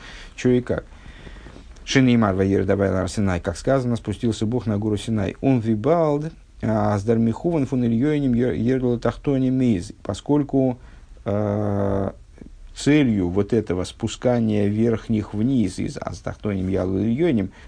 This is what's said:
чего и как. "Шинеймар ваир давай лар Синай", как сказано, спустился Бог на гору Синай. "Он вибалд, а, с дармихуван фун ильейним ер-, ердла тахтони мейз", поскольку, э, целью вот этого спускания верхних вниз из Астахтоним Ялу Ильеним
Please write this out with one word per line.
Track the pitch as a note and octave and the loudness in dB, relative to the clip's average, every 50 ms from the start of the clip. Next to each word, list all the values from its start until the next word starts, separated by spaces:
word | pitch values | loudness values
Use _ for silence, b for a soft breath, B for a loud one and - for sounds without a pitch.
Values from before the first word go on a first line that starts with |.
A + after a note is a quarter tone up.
| B B B B B B B | B B B B B B B
чего | - - B2+ B2 | -2 2 2 2
и | B2 | 2
как. | B2 - F#2 - - B B B B B B B B B B B B B B B B B B - - | 2 0 -4 -6 -6 B B B B B B B B B B B B B B B B B B -18 -10
"Шинеймар | - - C3+ C3 B2 A#2+ A#2 A2+ G2+ F#2 | 0 4 4 6 6 6 6 4 4 4
ваир | F#2+ F#2+ G2 G2 G2 G2 | 2 2 4 4 2 4
давай | F#2+ G2 G2 G2 F#2+ | 2 2 2 2 2
лар | F#2+ F#2+ F#2 F#2+ | 2 0 -2 -2
Синай", | - A2 G2+ G2 F2+ F2 | -2 0 0 0 0 0
как | - G2 F2 | -2 -4 -6
сказано, | - - B2+ C3+ C3+ B2 A#2+ A#2+ | -4 0 0 0 2 2 0 -2
спустился | A2+ - A2 G2+ - - A#2 G#2 - A2+ | -2 -2 -6 -6 -2 -2 -2 -2 -2 -2
Бог | G#2+ B2 B2 G2 | -2 -2 -2 -2
на | A2 G#2 G2+ | -2 -2 -2
гору | G#2+ G#2+ G#2+ | 0 -2 -2
Синай. | G2+ - A#2 A2 G#2+ G2 - - - - | -2 -2 -4 -2 -2 -2 -2 -4 -2 0
"Он | C3+ C3 B2 | 2 2 2
вибалд, | G#2+ A2+ A2+ G#2+ G#2+ C#3 E3+ F3 D#3+ D3+ D3 D3 D3+ D#3+ - - - - - - - | 2 0 -2 0 2 2 2 2 2 2 0 -2 -4 -8 -12 -14 -20 -20 -16 -6 -4
а, | A2 A2 G#2+ G#2 G#2 G#2+ G2+ | -2 0 0 2 2 0 0
с | G2 | 0
дармихуван | A#2 A2+ A2+ A2+ A2+ A2+ - - F3 E3+ D#3 C3 | 0 0 2 2 0 0 -2 -2 -2 0 0 -2
фун | - C3+ B2+ B2 | 0 -2 0 0
ильейним | A#2 A2+ A2+ C3+ D3+ D3+ D3 C#3+ C3 A#2+ | 0 0 0 0 0 0 0 0 0 2
ер-, | A2+ B2+ B2 E2 | 2 2 0 0
ердла | G#2+ A2 A#2+ C3 C3 B2+ B2 A#2+ A2+ | 0 0 0 0 0 0 0 -2 0
тахтони | - C3+ - - - D3 C#3 C3 C3 B2+ | 0 -2 -2 -2 -2 -2 0 2 2 0
мейз", | C3 C3 B2+ A#2+ A2 F2 F#2 G#2+ - - - | 2 2 2 2 2 2 0 -6 -14 -14 -8
поскольку, | - G2+ - - - C#3+ D3 C#3 - - C3+ C3 C3 A#2+ B2 B B B B B B B - - | -8 -8 -8 -2 0 0 0 2 2 0 2 2 2 0 -2 B B B B B B B -10 -6
э, | - G2+ G#2 G#2 G#2 G2+ G#2 G#2 G2+ G2+ G2+ G2+ G2 G2 G2 G2 G2 - - - - - - - - - - - - - | -2 -2 0 0 0 0 0 0 0 0 0 0 0 0 0 -2 -4 -6 -10 -20 -20 -20 -20 -20 -20 -20 -20 -20 -20 -14
целью | - - C#3 D3 D3+ C#3+ A#2+ A2 G2+ F2+ F2 | -4 2 4 4 4 4 4 2 2 0 0
вот | F2+ G2+ G2+ G2+ B2 | 0 0 0 2 2
этого | A2+ G#2 - F#2+ F#2 F2+ | 0 0 0 -2 -4 -4
спускания | - - - A#2 A2 - - - B2+ B2 A#2+ A2+ A2 G#2 G#2 G2+ | -6 -6 -6 -6 -6 -6 -2 0 0 2 2 2 2 2 2 0
верхних | G2+ G#2 G#2+ A2+ A#2+ A2+ G#2 - - A2+ G#2+ G2 - - | 0 2 2 2 2 2 0 -2 -2 -2 -2 -2 -4 -4
вниз | G#2 A2 C3 C#3 B2 G#2 F#2 - - | -2 0 0 2 2 0 0 -2 -4
из | G2+ G2+ - - | -6 -6 -6 -8
Астахтоним | - - - - - - - - - G#2 G2+ F#2+ F#2 F#2 | -8 -8 -10 -8 -8 -10 -10 -6 -4 -4 -4 -2 -2 -2
Ялу | F#2+ F#2 F#2 F#2 F#2+ F#2+ | 0 0 0 0 0 0
Ильеним | G2+ A2+ A#2 C3+ F3 F3 C3 G#2+ F#2+ G2 B B B | 0 0 0 0 2 2 2 0 0 -2 B B B